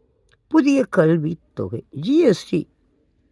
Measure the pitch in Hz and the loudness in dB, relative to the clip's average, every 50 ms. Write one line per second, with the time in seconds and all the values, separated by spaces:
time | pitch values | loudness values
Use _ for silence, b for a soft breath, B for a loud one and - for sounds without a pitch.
0 | _ _ _ _ _ _ _ _ _ _ 302 320 262 285 277 269 247 - - 190 | _ _ _ _ _ _ _ _ _ _ 2 2 4 4 2 0 0 0 0 2
1 | 160 160 170 165 147 160 170 - _ _ _ - 101 92 113 110 - _ - 131 | 2 2 2 0 -2 -6 -8 -10 _ _ _ -10 -8 -8 -10 -12 -14 _ -16 -10
2 | 156 220 285 330 339 247 175 - - - - 170 - - _ _ _ _ _ _ | -6 -2 0 2 2 2 0 0 -4 -6 -6 -6 -6 -8 _ _ _ _ _ _
3 | _ _ _ _ _ _ | _ _ _ _ _ _